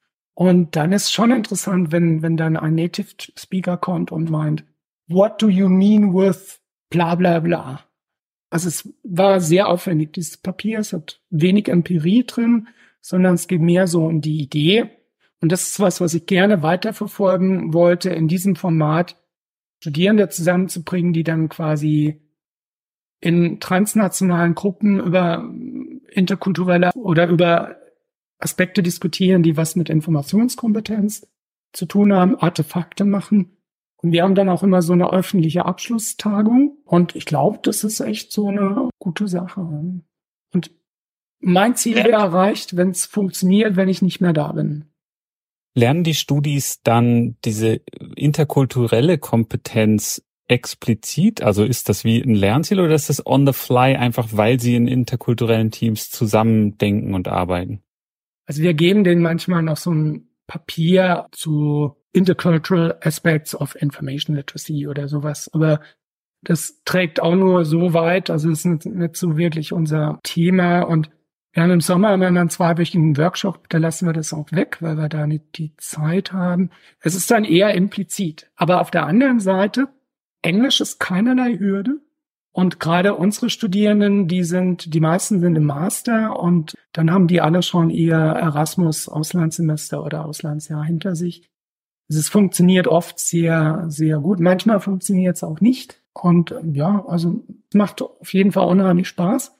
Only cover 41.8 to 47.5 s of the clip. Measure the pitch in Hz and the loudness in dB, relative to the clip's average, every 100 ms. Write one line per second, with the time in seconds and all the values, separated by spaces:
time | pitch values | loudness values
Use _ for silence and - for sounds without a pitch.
41.8 | - 226 226 220 202 175 190 226 - 180 | 0 2 4 4 2 2 2 0 -6 -2
42.8 | 180 185 - - 196 - 180 196 214 185 | 0 -2 -6 -4 -4 0 2 4 4 2
43.8 | 190 185 185 - 180 156 147 160 156 151 | 0 2 0 0 0 2 0 -2 -4 -4
44.8 | - _ _ _ _ _ _ _ _ - | -10 _ _ _ _ _ _ _ _ 0
45.8 | 117 156 165 151 - 143 147 139 - - | 2 2 0 -2 0 0 0 -2 -4 -4
46.8 | - 117 120 120 120 120 - | 2 4 4 2 0 -4 -6